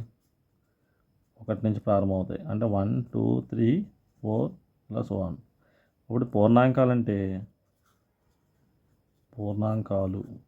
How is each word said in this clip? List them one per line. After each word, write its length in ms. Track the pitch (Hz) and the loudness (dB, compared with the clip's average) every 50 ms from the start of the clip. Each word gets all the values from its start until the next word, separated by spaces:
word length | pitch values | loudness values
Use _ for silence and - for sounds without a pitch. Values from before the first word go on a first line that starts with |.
| 113 - _ _ _ _ _ _ _ _ _ _ _ _ _ _ _ _ _ _ _ _ _ _ _ _ _ - | -6 -10 _ _ _ _ _ _ _ _ _ _ _ _ _ _ _ _ _ _ _ _ _ _ _ _ _ -10
ఒకటి 200 | 107 110 107 101 107 107 | -6 -6 -4 -2 0 -2
నుంచి 140 | 104 104 - | -2 0 0
ప్రారంభమవుతాయి, 560 | 110 101 98 98 98 95 92 92 95 - - - - 104 | 2 2 2 2 2 0 -2 -2 -4 -6 -8 -8 -6 -4
అంటే 120 | 107 117 110 101 98 | -2 -2 0 0 0
వన్, 200 | 98 107 123 127 120 - - | 0 0 -2 -4 -4 -4 -4
టూ, 120 | 113 110 113 120 123 127 - | -2 0 0 0 0 -2 -4
త్రీ, 180 | - 113 117 113 147 190 202 - - _ _ _ _ _ | -2 2 2 2 2 2 -2 -6 -12 _ _ _ _ _
ఫోర్ 280 | - 107 107 120 - - 185 - _ _ _ _ _ - | -4 -2 -2 -2 -2 -4 -6 -10 _ _ _ _ _ -8
ప్లస్ 240 | 107 117 - - 101 98 | -6 -6 -4 -4 -4 -4
వన్. 160 | 92 87 76 - - _ _ _ _ _ _ _ _ _ _ _ _ - | -4 -6 -8 -10 -16 _ _ _ _ _ _ _ _ _ _ _ _ -4
ఇప్పుడు 180 | 113 123 131 127 - | -2 -2 -2 0 4
పూర్ణాంకాలంటే, 840 | 104 104 113 117 120 127 131 127 135 131 127 123 120 113 117 104 98 98 95 95 95 95 - _ _ _ _ _ _ _ _ _ _ _ _ _ _ _ _ _ _ _ _ _ _ _ _ _ _ _ _ _ _ _ _ _ _ _ _ - | 4 6 8 8 8 6 6 4 4 4 4 2 2 0 0 0 0 -2 -2 -4 -6 -10 -12 _ _ _ _ _ _ _ _ _ _ _ _ _ _ _ _ _ _ _ _ _ _ _ _ _ _ _ _ _ _ _ _ _ _ _ _ -14
పూర్ణాంకాలు 840 | 113 104 101 101 104 107 107 110 110 104 - 101 98 95 92 95 98 - - - - - | -10 -8 -6 -4 -4 -2 -2 -2 -4 -4 -4 -2 -2 -2 -2 -4 -6 -8 -12 -16 -20 -20